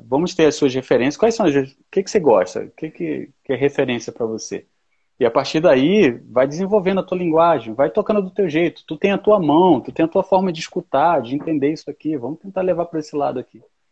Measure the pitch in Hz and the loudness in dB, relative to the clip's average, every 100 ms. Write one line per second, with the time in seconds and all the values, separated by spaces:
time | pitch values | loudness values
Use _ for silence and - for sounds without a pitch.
0 | 113 135 175 - 156 - 143 127 - 127 | -4 -2 -2 2 2 2 -2 -2 0 0
1 | 127 - 226 226 180 139 135 _ _ 196 | 0 0 0 2 0 0 -2 _ _ -6
2 | 196 214 147 104 - 110 101 - 160 - | -2 0 4 4 2 -6 -12 -12 -14 -10
3 | 165 135 - _ - 123 139 147 131 117 | -8 -8 -10 _ -6 -2 -2 0 -2 -2
4 | 117 - 113 110 - 95 - _ _ _ | -6 -8 -6 -6 -10 -12 -14 _ _ _
5 | _ - 117 139 131 160 170 131 147 214 | _ -2 0 0 -2 2 4 4 4 4
6 | 151 117 120 117 139 156 190 214 180 190 | 2 0 -4 0 0 -2 0 0 0 -2
7 | - 185 175 160 170 151 113 110 147 - | -2 -4 0 2 2 2 -2 -2 0 0
8 | 196 208 185 - 185 156 170 - - 156 | -2 -2 -2 -2 -2 0 -2 -4 -14 -4
9 | 196 196 - 208 151 151 185 131 - - | -2 0 2 2 4 4 6 4 0 -4
10 | 165 196 - 190 190 160 - 180 - 135 | 0 0 2 2 0 -4 -8 -10 -4 0
11 | 165 160 117 143 151 151 139 160 - 143 | 2 0 -2 -6 -4 -2 -2 -2 -8 -10
12 | 151 151 117 156 196 190 185 170 170 160 | -8 -6 -8 -10 -10 -4 -2 -2 -4 -6
13 | 151 151 139 127 117 113 _ _ _ | -8 -4 -4 -6 -10 -16 _ _ _